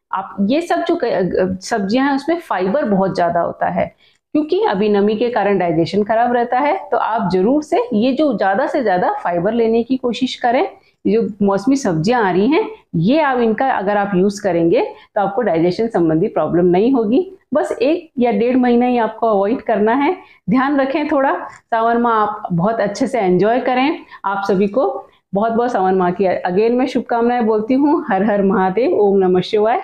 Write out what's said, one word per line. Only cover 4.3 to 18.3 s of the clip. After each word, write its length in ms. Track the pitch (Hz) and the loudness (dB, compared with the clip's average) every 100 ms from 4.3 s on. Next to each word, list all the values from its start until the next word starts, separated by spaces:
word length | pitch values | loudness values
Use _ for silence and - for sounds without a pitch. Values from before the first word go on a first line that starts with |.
क्योंकि 260 | 302 302 370 | -4 -2 0
अभी 240 | 440 196 214 | 0 0 0
नमी 260 | 202 208 208 | 2 2 0
के 120 | 240 | -2
कारण 280 | 226 196 196 | 0 0 0
digestion 440 | 175 160 160 196 | 0 0 0 -2
खराब 300 | 214 226 240 | 0 0 0
रहता 260 | 240 240 254 | 0 0 0
है, 180 | 285 - - | 0 -2 -4
तो 60 | - | -4
आप 340 | - 226 185 | -2 -2 0
जरूर 320 | 185 208 294 | 0 2 0
से 160 | 294 359 480 | 0 -2 0
ये 200 | 208 254 | 0 0
जो 200 | 262 302 202 | 2 0 0
ज़्यादा 300 | 196 208 294 | 0 0 0
से 160 | 311 | -2
ज़्यादा 300 | 214 180 254 | 0 0 0
fiber 380 | - 180 175 196 | -2 -4 -2 0
लेने 300 | 233 226 226 | 0 2 0
की 140 | 226 262 | 0 -2
कोशिश 380 | 247 208 254 | -2 -2 -4
करें। 340 | - 247 254 392 - _ _ | -2 0 0 -2 -6 _ _
जो 180 | 196 220 202 - | -2 0 0 -2
मौसमी 340 | 196 196 262 269 | 0 0 0 0
सब्जियां 460 | 208 160 180 247 | 0 0 0 0
आ 60 | 196 | 2
रही 160 | 180 226 | 2 2
हैं 180 | 330 440 - _ 170 | 2 -2 -8 _ -2
ये 240 | 180 311 | 2 2
आप, 180 | 285 254 | 2 0
इनका 300 | 226 214 170 | 0 0 0
अगर 260 | - 196 208 | -2 0 -2
आप 140 | 202 | 0
यूज़ 280 | 180 202 202 | 2 0 0
करेंगे 400 | 190 170 170 233 427 - - | -2 0 2 2 0 -6 -8
तो 60 | 214 | -2
आपको 220 | 190 247 | -2 -2
digestion 460 | 208 165 175 180 226 | 0 2 0 0 -2
संबंधी 400 | 196 165 160 214 | 0 2 2 0
problem 380 | 170 156 170 180 | 0 0 2 2
नहीं 260 | 180 233 | 4 4
होगी। 380 | 262 208 269 359 - _ | 2 2 0 -2 -8 _
बस 180 | 294 - | -4 -2
एक 380 | - 269 349 - 254 | -2 0 -2 -4 -2
या 140 | 240 | 0